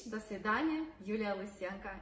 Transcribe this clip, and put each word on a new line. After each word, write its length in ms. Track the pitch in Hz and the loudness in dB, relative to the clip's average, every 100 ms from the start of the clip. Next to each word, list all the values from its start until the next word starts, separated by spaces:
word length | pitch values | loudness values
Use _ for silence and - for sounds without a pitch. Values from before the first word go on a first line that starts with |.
| 233 | -6
до 140 | 214 | -4
свидания. 680 | - 196 208 226 320 311 311 - | -4 -2 2 4 4 4 0 -4
Юлия 340 | 196 214 208 | -2 2 2
Лысенко. 560 | 196 202 - 185 196 202 190 | 0 -2 -4 -4 -4 -6 -8